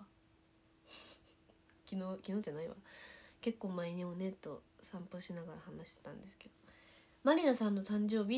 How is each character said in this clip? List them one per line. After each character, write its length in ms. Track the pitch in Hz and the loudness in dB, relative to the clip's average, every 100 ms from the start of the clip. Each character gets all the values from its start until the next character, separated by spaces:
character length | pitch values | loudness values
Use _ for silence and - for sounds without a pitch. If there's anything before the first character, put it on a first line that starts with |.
| 202 - - - _ _ - - - | -20 -20 -20 -20 _ _ -20 -20 -20
<laughs> 960 | - - - - - - - - - - | -20 -20 -20 -20 -20 -20 -20 -20 -18 -6
昨 100 | 190 | -2
日、 60 | 185 190 | -2 -4
昨 120 | - 208 | -2 -2
日 60 | |
じ 100 | 208 | -2
ゃ 20 | |
な 80 | 151 | -4
い 60 | 165 | -6
わ。 80 | - - - - - - - | -8 -14 -18 -18 -18 -20 -2
結 180 | 233 226 | -2 0
構 120 | 190 | -2
前 240 | 180 170 | 0 -2
に 100 | 180 | -2
お 100 | 175 | -4
姉 160 | 175 190 | -2 -2
と 320 | 190 151 - - - | -2 -8 -10 -12 -20
散 240 | - 185 175 | -12 -10 -8
歩 80 | 180 | -8
し 160 | - | -6
な 80 | 170 | -6
が 120 | 165 | -8
ら 40 | 160 | -12
話 300 | 165 151 165 | -12 -12 -12
し 80 | - | -12
て 80 | |
た 80 | - | -12
ん 80 | - | -12
で 100 | 190 | -14
す 80 | - | -18
け 100 | - | -20
ど、 60 | - - - - - - - | -20 -20 -20 -20 -20 -20 2
マ 100 | 269 | 6
リ 140 | 320 302 | 8 8
ア 80 | 233 | 6
さ 120 | 214 | 4
ん 60 | |
の 80 | 202 | 2
誕 260 | 196 208 208 | 2 2 4
生 160 | 220 | 4
日 120 | 202 | 4